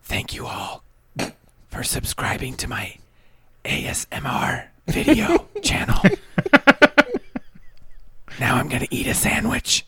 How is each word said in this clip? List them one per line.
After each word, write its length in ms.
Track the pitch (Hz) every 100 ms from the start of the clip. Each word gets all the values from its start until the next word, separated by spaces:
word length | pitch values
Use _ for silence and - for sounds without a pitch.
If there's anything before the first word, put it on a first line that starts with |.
Thank 300 | - 98 -
you 140 | - -
all 360 | 104 98 - - _ _ - - - _ _ _
for 160 | -
subscribing 720 | 120 - - - - - 127 127
to 100 | 120
my 280 | 123 110 - - _ - - _ _
A 200 | - 80
S 220 | - - -
M 140 | -
R 460 | 139 - - - - _ -
video 600 | - 214 247 214 349 - 415
channel. 400 | - - - - - 392 - - - - - - 294 - - 494 - - - - - - - - - - - -
Now 160 | 120
I'm 140 | 123 -
gonna 180 | 123 110
eat 180 | - -
a 60 |
sandwich. 720 | - - - - - - -